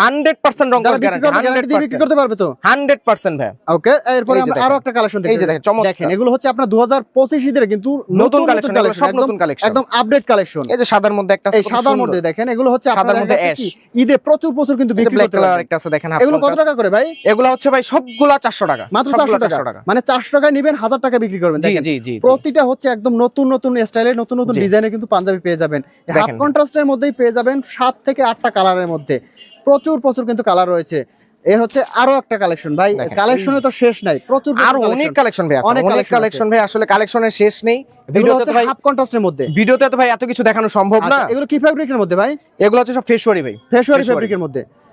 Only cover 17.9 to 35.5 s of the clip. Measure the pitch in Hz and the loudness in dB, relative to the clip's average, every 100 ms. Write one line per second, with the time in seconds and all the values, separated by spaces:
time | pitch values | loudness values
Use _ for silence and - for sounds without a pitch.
17.9 | 254 254 226 285 277 233 - 185 131 101 | -2 -2 0 2 2 0 -2 -2 -2 -2
18.9 | 208 262 254 285 214 220 160 123 104 - | -2 0 0 2 0 0 -2 -4 -4 -2
19.9 | 220 240 254 - 285 294 285 285 285 220 | 0 0 -2 0 0 2 2 0 -2 -2
20.9 | 254 262 240 220 190 175 151 165 175 147 | -2 0 -2 -2 -2 -2 0 0 0 -2
21.9 | 139 117 113 247 262 302 285 254 254 269 | -4 -6 -2 2 2 0 0 0 0 -4
22.9 | 233 226 233 240 - 262 262 262 247 226 | -2 -2 0 0 0 0 0 -2 -2 -2
23.9 | 226 233 240 226 247 247 240 196 208 220 | 0 0 -2 -4 -4 -2 -2 0 2 0
24.9 | 214 220 196 185 190 175 165 160 147 - | -4 -4 -2 -2 -2 -2 -2 -2 -4 -8
25.9 | _ - 160 202 120 285 285 294 302 285 | _ -4 -2 0 0 0 0 0 0 0
26.9 | 262 285 262 240 226 240 277 254 - 254 | 0 -2 0 0 0 -2 -2 -6 -2 -2
27.9 | 254 - 269 254 233 240 214 190 185 175 | -2 -4 -2 -2 0 -2 0 2 2 -2
28.9 | 160 139 131 - _ - _ - 277 311 | -6 -4 -6 -6 _ -20 _ 0 0 0
29.9 | 302 269 247 233 226 226 180 180 175 160 | -2 -2 -2 -4 -4 0 0 2 -2 -2
30.9 | 160 123 _ _ _ - 214 233 269 233 | -6 -8 _ _ _ 0 2 2 -2 -2
31.9 | 214 262 269 - 214 190 165 160 147 196 | 0 2 2 -2 -4 -2 -4 -4 0 0
32.9 | 208 180 202 214 254 196 277 262 - 240 | 0 -4 -2 0 0 0 -2 -2 0 0
33.9 | 220 185 165 - 262 277 240 208 262 220 | 0 -2 -4 -2 -2 -2 0 2 2 0
34.9 | 240 302 285 247 - 170 | -2 -2 0 0 0 0